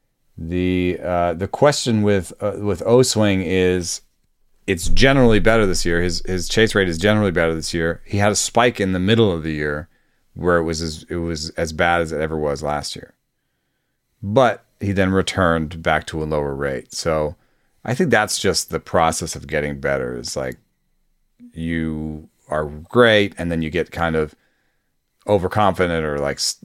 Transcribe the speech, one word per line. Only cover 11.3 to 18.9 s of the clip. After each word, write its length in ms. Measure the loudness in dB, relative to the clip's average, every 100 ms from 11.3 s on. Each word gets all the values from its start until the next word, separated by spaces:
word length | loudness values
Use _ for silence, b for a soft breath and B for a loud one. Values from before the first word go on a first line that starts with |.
| -6 -8 -6
as 160 | -6
bad 260 | 0 0 2
as 140 | 0
it 80 | -4
ever 160 | -4 -2
was 260 | -2 -4
last 320 | -4 -6 -6 -12
year, 180 | -16 _ _ _ _ _ _ _ _ _ _ _
but 400 | 0 2 2 0 _ _
he 120 | -2
then 180 | 0 2
returned 720 | 2 0 0 2 2 -2 -4
back 220 | 0 0 -2
to 160 | -6
a 20 | -4
lower 300 | -2 -4 -4
rate. 380 | -4 -6 -10
So 420 | -6 -2 -2 -2 -6 _ _ _ _
I 100 | -8
think 160 | -2 2
that's 280 | 2 0 -2
just 300 | -2 -2 -4
the 100 | -8
process 560 | -2